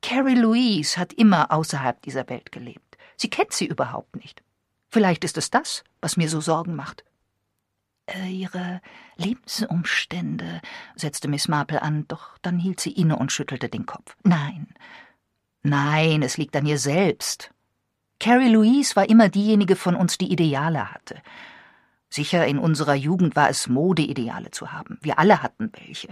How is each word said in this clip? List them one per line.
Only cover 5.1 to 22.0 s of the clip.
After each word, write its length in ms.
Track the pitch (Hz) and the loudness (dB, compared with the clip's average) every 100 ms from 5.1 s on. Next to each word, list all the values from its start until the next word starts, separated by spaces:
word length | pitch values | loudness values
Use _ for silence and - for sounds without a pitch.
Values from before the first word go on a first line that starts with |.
| 165 | 2
ist 140 | 170 - | -2 -6
es 120 | - | -2
das, 340 | 254 320 - _ _ | -2 -2 -12 _ _
was 160 | 165 - | -6 -2
mir 120 | 160 | -2
so 120 | 160 | -2
Sorgen 340 | 151 160 170 156 | -2 -2 -2 -8
macht. 280 | 139 - _ _ _ _ _ _ _ _ _ _ - | -10 -16 _ _ _ _ _ _ _ _ _ _ -14
Äh, 220 | 185 185 | -10 -8
ihre 520 | 185 190 180 180 180 - - - - | -8 -8 -8 -8 -10 -14 -20 -20 -8
Lebensumstände, 1500 | 175 247 - - 220 170 165 - - 180 165 151 165 170 - - - - | -6 -6 -8 -6 -2 -2 -2 -4 -4 -8 -6 -6 -8 -10 -14 -20 -20 -10
setzte 320 | 151 - 143 | -10 -6 -4
Miss 200 | 143 - | -4 -2
Marple 340 | 151 143 156 | -2 -2 -2
an, 260 | 151 151 - | -2 -4 -6
doch 300 | - - - | -12 -16 -10
dann 180 | 180 175 | -4 -2
hielt 200 | 180 180 | -2 -4
sie 120 | - | -6
inne 240 | - 160 156 | 0 0 2
und 160 | 139 | -2
schüttelte 380 | - - 131 120 | -4 -6 -8 -8
den 160 | - - | -8 -10
Kopf. 300 | - - - | -14 -20 -2
Nein. 500 | 196 170 143 160 - _ - - - _ _ _ _ _ | 2 2 0 -8 -16 _ -20 -20 -20 _ _ _ _ _
Nein, 600 | 143 143 143 156 160 151 | 0 0 2 2 2 2
es 140 | 131 - | 0 -4
liegt 180 | 147 147 | -4 -2
an 100 | 147 | 0
ihr 140 | 147 | 0
selbst. 720 | 139 156 196 - - - - _ _ _ _ _ _ _ | 0 2 2 0 -6 -8 -12 _ _ _ _ _ _ _
Carrie 300 | 220 247 254 | 2 4 6
Louise 460 | 220 214 269 254 - | 6 6 4 2 2
war 140 | 196 | 6
immer 200 | 220 208 | 8 8
diejenige 460 | 196 208 214 190 185 | 4 2 2 4 2
von 200 | 185 175 | 2 0
uns, 220 | 180 - | 0 0
die 140 | 180 | -2
Ideale 600 | 175 165 135 156 156 110 | 2 2 2 -2 -2 -6
hatte. 300 | - - - - - - - - _ _ _ | -12 -18 -20 -20 -20 -20 -20 -20 _ _ _